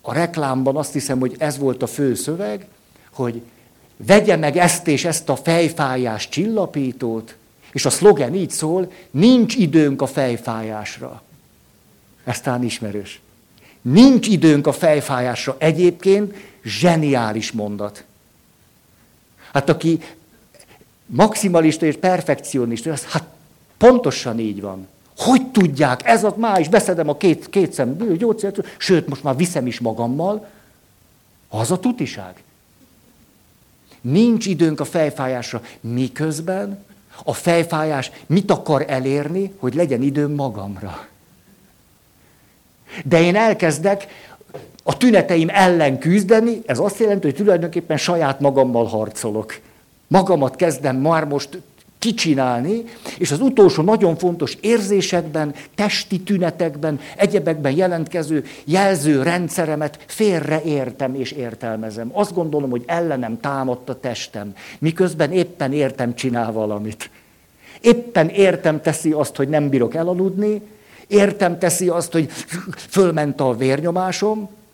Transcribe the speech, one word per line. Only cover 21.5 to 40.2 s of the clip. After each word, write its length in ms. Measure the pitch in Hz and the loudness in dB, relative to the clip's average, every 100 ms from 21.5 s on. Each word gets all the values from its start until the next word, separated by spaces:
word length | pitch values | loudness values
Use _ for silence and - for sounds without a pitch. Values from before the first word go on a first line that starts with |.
| 175 160 156 160 | 4 4 2 -2
és 100 | 139 | 0
perfekcionista, 960 | 185 180 170 139 - 139 120 117 160 | 0 0 0 -4 -2 -4 -2 -4 -6
az, 120 | 147 | -8
hát 200 | - 160 - - _ _ _ _ | -6 -8 -8 -20 _ _ _ _
pontosan 640 | 233 254 196 - - 113 | 6 8 2 -4 -6 -4
így 220 | 110 101 | -4 -6
van. 260 | 98 95 95 _ _ - | -10 -12 -16 _ _ -6
Hogy 280 | - 254 262 | 2 2 4
tudják? 600 | - 180 135 147 127 - | 2 2 2 0 0 2
Ez 180 | 233 | 2
ott 120 | 208 202 | 2 -2
már 240 | 226 190 | 0 2
is 80 | 151 | 4
beszedem 400 | 208 196 175 151 | 2 2 -2 -2
a 80 | 143 | 0
két, 340 | 190 151 - | 2 2 0
két 220 | 196 175 | 0 0
szem 240 | - 123 151 226 165 | 0 -4 -2 -2 0
gyógyszert, 560 | 233 220 196 196 - - | 0 0 -4 -6 -10 -8
sőt, 300 | - 175 - | 2 2 2
most 140 | 135 | -6
már 140 | 147 131 | -4 0
viszem 300 | 175 165 123 | 0 -2 -4
is 140 | 113 | -4
magammal. 680 | 120 110 117 135 175 214 - - _ _ _ _ _ _ _ _ _ | -4 -4 -4 -2 -4 -4 -10 -20 _ _ _ _ _ _ _ _ _
Az 220 | 107 113 | -6 -2
a 100 | 180 | 0
tutiság. 600 | 247 240 120 - 92 92 _ _ _ _ _ _ _ _ _ _ _ _ _ _ _ - | -2 -2 -6 -8 -16 -20 _ _ _ _ _ _ _ _ _ _ _ _ _ _ _ -12
Nincs 460 | 123 156 240 226 190 | -2 2 4 2 -2
időnk 340 | 165 160 151 | 0 0 0
a 40 | |
fejfájásra, 800 | 143 175 151 - 131 127 113 117 - - | -4 -2 -2 -2 -6 -4 -6 -10 -12 -16
miközben 1040 | 113 120 127 - 156 151 165 185 202 202 - - _ - | -8 -4 -4 -4 -6 -4 -6 -6 -6 -10 -16 -20 _ -12
a 80 | - | -8
fejfájás 760 | 131 - 170 170 165 156 143 127 - - | -4 0 2 2 -2 -2 -4 -6 -12 0
mit 240 | 170 202 | 0 2
akar 340 | - - 139 156 | 0 2 0 0
elérni, 640 | 135 131 143 147 180 196 - | -4 -2 -2 -2 -4 -6 -4
hogy 160 | 127 | -6
legyen 280 | 135 170 123 | -2 0 0
időm 300 | 139 139 | 0 0